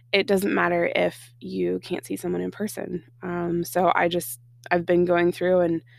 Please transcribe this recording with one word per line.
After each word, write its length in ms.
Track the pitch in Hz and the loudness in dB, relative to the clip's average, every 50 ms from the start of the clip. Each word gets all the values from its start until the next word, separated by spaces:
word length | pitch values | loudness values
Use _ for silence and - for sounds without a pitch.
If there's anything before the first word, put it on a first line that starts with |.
| _ _ - | _ _ 0
it 120 | 202 190 | 0 2
doesn't 280 | - 202 190 185 202 208 | 2 2 2 2 2 2
matter 360 | 190 175 175 175 175 175 - - | 2 2 2 2 2 2 2 2
if 380 | - 175 175 - - - - - - | 2 0 0 -2 -6 -12 -20 -20 -16
you 400 | - 185 190 190 180 175 180 185 - | -12 -8 -4 -2 -2 0 -2 -2 -4
can't 220 | - 180 - - | -6 -6 -6 -6
see 100 | - 190 | -6 -8
someone 260 | 190 - 180 180 180 | -6 -4 -4 -4 -4
in 100 | 180 185 | -4 -6
person. 520 | 185 - 208 220 - - - - - 180 - - - - | -6 -6 -6 -6 -6 -8 -8 -8 -8 -8 -10 -12 -16 -12
Um, 440 | - 180 175 175 175 175 170 170 170 | -8 -6 -4 -4 -2 -2 -2 -2 -2
so 260 | - - 175 185 170 - | -2 0 2 4 4 4
I 140 | - 175 175 | 4 2 2
just, 320 | 170 175 165 - - - - - - - - - | 0 -2 -4 -6 -10 -14 -16 -20 -20 -20 -4 -2
I've 140 | - 180 170 | 0 0 2
been 180 | 175 180 175 175 | 2 4 4 4
going 300 | 175 180 170 175 175 175 | 4 4 4 4 2 0
through 260 | - 180 180 185 180 | 0 0 2 2 2
and, 200 | 175 165 165 165 - _ - | 2 2 0 -2 -6 _ -18